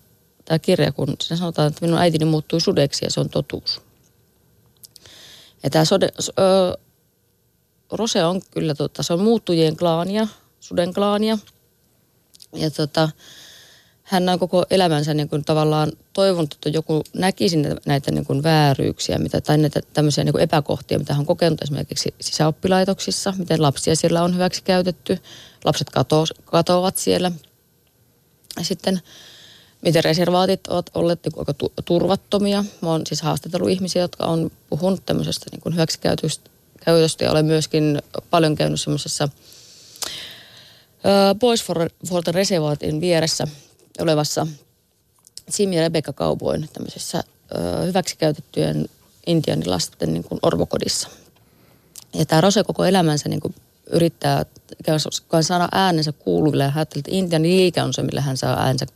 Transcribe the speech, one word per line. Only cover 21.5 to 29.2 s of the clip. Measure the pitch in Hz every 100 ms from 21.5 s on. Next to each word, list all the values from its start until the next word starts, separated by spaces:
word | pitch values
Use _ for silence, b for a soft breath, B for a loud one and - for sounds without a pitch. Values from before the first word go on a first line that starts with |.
| 160
esimerkiksi | 147 143 - 147 - -
sisäoppilaitoksissa, | - - 156 156 185 185 190 190 - 175 - 190
miten | 175 160
lapsia | 151 135 - 160
siellä | 170 170
on | 175
hyväksi | 175 180 -
käytetty, | - 185 180 170 - 190 - B B B
lapset | - 151 147
kato-, | - 131 156 160 -
katoavat | - 165 165 180 185 190
siellä. | - 180 180 170 - _ _ _ _ _ _ _ _ _ - -
Ja |
sitten | 170 190 - 190 - B